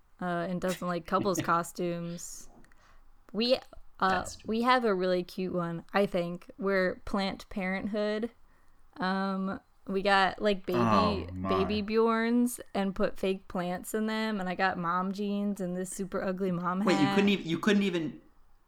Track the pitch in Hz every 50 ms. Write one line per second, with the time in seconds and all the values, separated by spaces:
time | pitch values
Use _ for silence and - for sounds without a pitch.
0 | _ _ - - 185 180 175 175 170 175 180 170 185 185 170 - 180 180 175 170
1 | - - 196 185 - 202 175 160 - 185 170 170 170 - - - 180 175 170 170
2 | 170 170 170 175 - - - - - - - - - - - - - - - -
3 | - - - - _ - - 202 233 240 254 - - - - - - - - -
4 | 190 190 185 180 - - - - - - 220 226 233 254 254 254 240 214 190 180
5 | 185 185 180 180 175 - - 196 185 175 185 175 170 170 170 170 - - - 196
6 | 202 196 - 175 175 175 175 170 - - - - 196 196 196 185 185 180 - -
7 | - - - 196 190 190 - - - - - 202 185 185 190 190 - 202 220 208
8 | 208 214 214 214 233 233 - - - - _ _ _ - - - - - - -
9 | 185 185 190 190 196 196 190 190 190 190 202 - - _ _ _ - - 190 196
10 | 202 202 196 196 190 175 - - 208 208 202 196 - - 180 - 117 113 107 95
11 | 90 87 - - 87 90 92 92 92 95 95 95 95 196 208 214 202 214 214 226
12 | 226 226 226 226 226 233 240 240 240 240 - - - - - 196 196 196 185 -
13 | 202 - - - 202 190 190 190 - - - 185 175 180 185 - - - - 214
14 | 220 220 220 220 220 220 214 196 185 185 180 - 190 185 - 180 170 165 180 185
15 | 185 196 190 202 208 202 202 202 202 208 196 - 185 175 180 185 190 - - -
16 | 196 180 - 185 - 190 185 185 196 185 175 170 180 175 180 190 208 185 175 196
17 | 196 196 196 202 202 202 202 - - 160 160 160 - 214 208 202 202 190 180 170
18 | 156 123 - - - - _ - - - - _ _